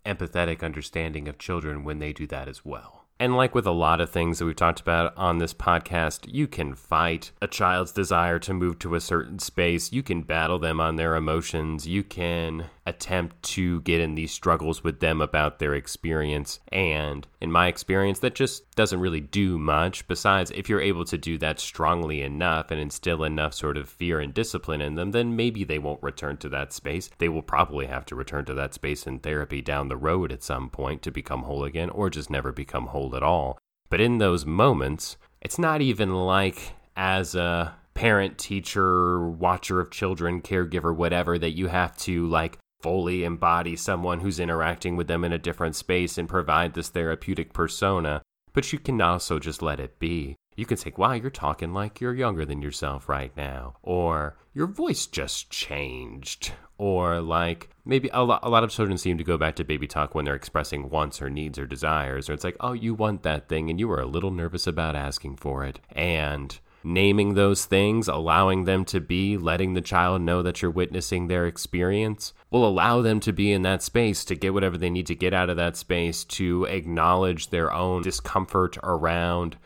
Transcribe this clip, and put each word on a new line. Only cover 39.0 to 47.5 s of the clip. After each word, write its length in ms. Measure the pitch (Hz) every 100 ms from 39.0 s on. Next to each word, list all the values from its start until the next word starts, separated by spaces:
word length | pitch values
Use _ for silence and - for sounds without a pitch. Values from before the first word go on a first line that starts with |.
| 90 87 85
watcher 500 | 82 90 90 - 92
of 120 | 85
children, 500 | - 98 90 85 87
caregiver, 540 | - 95 85 87 82 82
whatever, 420 | 85 87 85 87
that 140 | 82
you 160 | 80 92
have 300 | 90 85 -
to, 280 | - 87 85
like, 300 | 82 82 - _ _
fully 420 | - 92 87 90 85
embody 500 | 85 87 85 85 82
someone 440 | - 92 87 87
who's 180 | 95 85
interacting 560 | 87 82 80 85 90 87
with 120 | 85
them 180 | 85 87
in 80 |
a 60 | 85
different 360 | 87 82 85 78
space 420 | - 90 87 -
and 120 | 85
provide 440 | 92 78 78 85
this 140 | 82 80
therapeutic 640 | 90 82 80 - 87 80